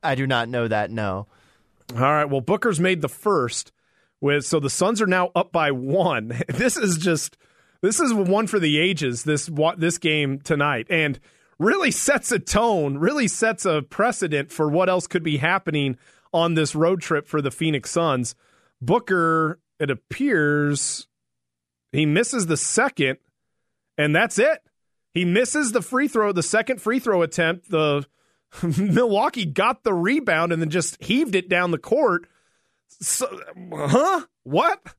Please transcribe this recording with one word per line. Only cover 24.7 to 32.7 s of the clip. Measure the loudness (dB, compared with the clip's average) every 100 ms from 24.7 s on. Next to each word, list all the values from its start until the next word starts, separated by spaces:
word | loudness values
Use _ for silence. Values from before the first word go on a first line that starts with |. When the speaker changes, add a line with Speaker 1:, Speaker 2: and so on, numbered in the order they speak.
| _ _ _ _ -2
Speaker 2:
He | 2
misses | 2 2 0 0
the | -2
free | -2 -2 0
throw, | 2 0
the | 0
second | 0 0 0 -4
free | -2 -2
throw | 0 0
attempt. | 0 0 0 -2 _
The | 0 2 0 -4 _ _ _ _ -6
<laughs> | -2 0
Milwaukee | 2 2 4 2 0 -2 -4
got | 0 0 0
the | -2
rebound | 0 0 0 0 0 0
and | 0
then | -2
just | -2 -4 -8
heaved | -2 0 2
it | -2 0
down | 0 0
the | -2
court. | 0 2 2 0 -4 _ _ _ _